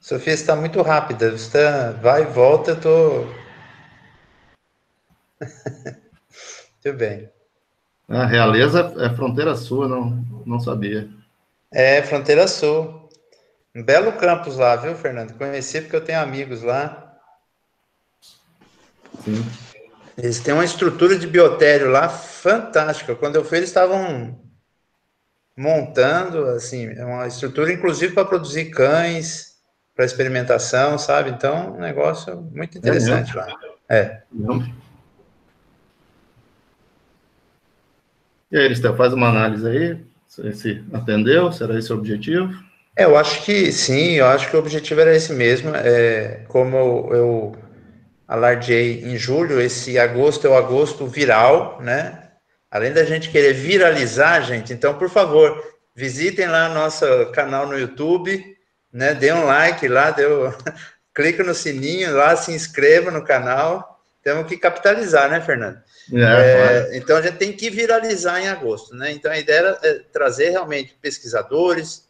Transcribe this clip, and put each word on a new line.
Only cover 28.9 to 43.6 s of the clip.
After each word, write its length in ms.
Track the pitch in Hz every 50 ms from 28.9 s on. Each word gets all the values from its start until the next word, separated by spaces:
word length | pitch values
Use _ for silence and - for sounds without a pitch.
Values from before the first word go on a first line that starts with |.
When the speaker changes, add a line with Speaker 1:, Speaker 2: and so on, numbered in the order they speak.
| 147 165 170 170 170 165 160 165 - - - - _ _ _ _ _ _ _ _ _
Speaker 1:
pra 100 | - 127
experimentação, 920 | 123 - 127 135 131 131 127 120 117 123 117 - - - 127 135 147 147 147
sabe? 320 | - - 143 147 147 135
Então, 440 | 127 120 - 139 147 165 175 190 -
um 40 | 180
negócio 580 | - 165 147 139 143 156 160 156 - - 180 175 - - -
muito 240 | 143 165 170 - 185
Speaker 2:
É 20 |
Speaker 1:
interessante 560 | 175 - - - 120 117 - - - - -
Speaker 2:
mesmo? 160 | 95 92 -
Speaker 1:
lá. 80 | - - - - - _ _ _
É. 320 | 117 110 98 92 - - _ _
Speaker 2:
Não. 280 | - 113 104 107 123 123 120 - - - - _ _ _ _ _ _ _ _ _ _ _ _ _ _ _ _ _ _ _ _ _ _ _ _ _ _ _ _ _ _ _ _ _ _ _ _ _ _ _ _ _ _ _ _ _ _ _ _ _ _ _ _ _ _ _ _ _ _ _ _ _ _ _ _ _ _ _ _ _ _ _ _ _
E 60 | - 156
aí, 80 | 139
Aristel, 300 | 135 123 120 120 117 -
faz 180 | 120 127 123 123
uma 140 | 131 123 120
análise 380 | 113 110 110 110 107 107 110 113
aí, 360 | 117 139 160 170 170 165 - _ _ _ _ _
se, 260 | _ - 110 110 104
se 300 | - - 113 104 - - - -
atendeu, 580 | 113 117 - 107 107 107 117 139 165 180 175
será 260 | 165 - - 107 110 113
esse 140 | 113 -
o 60 | 117 107
objetivo? 680 | 104 107 107 104 - - 160 175 185 190 185 - - _ _ _ _ _ _
Speaker 1:
É, 80 | - -
eu 140 | - 147 147
acho 260 | 156 - - - -
que 280 | - 208 202